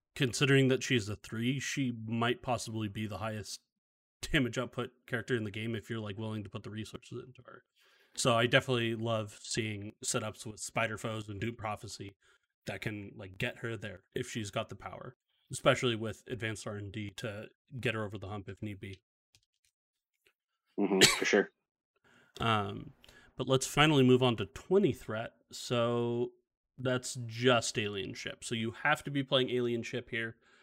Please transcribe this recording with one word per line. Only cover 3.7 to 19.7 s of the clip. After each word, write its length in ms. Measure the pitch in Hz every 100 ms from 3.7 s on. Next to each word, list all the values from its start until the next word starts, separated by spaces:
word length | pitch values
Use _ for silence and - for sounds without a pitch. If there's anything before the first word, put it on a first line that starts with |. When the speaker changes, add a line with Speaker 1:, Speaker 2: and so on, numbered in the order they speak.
| _ _ _ _ - -
Speaker 1:
damage 260 | 160 120 113
output 320 | 117 - 123 _ -
character 300 | 120 - 120
in 80 |
the 80 | 107
game 240 | 107 113 110
if 120 | -
you're, 120 | 113
like, 180 | 104 101
willing 260 | 110 107
to 60 | 101
put 140 | 110
the 60 | 101
resources 520 | 104 104 - - 120
into 200 | - - -
her. 180 | - _ _ _ _ _ -
So 180 | 135
I 140 | 117 120
definitely 480 | - - 120 113 113
love 440 | 113 110 101 -
seeing 500 | - - 110 104 107 -
setups 400 | - 120 110 -
with 160 | 110 107
Spider 380 | - - 113 107
Foes 320 | 120 110 104
and 100 | 101
Doom 160 | 110 117
Prophecy 600 | 107 104 104 - 98 - _ _ _ _ -
that 160 | 101
can, 300 | 117 104 101 110
like, 220 | 98 95
get 200 | 123 -
her 200 | 117 110
there 240 | 107 90 _ 139
if 120 | 127
she's 220 | 120 104
got 200 | 113 107
the 60 | 101
power, 400 | 95 - 127 - _ _ -
especially 440 | 135 147 127 127 113
with 280 | 110 101 -
advanced 380 | 123 113 107 120
R 100 | 104
and 160 | 101
D 200 | 110 101 -
to 320 | 113 101 - _ _ 135
get 140 | 117
her 100 | 110
over 140 | 104 104
the 100 | 98
hump 220 | 104 95
if 140 | 98
need 160 | 107 98
be. 200 | 98 95 _ _ _ _ _ _ _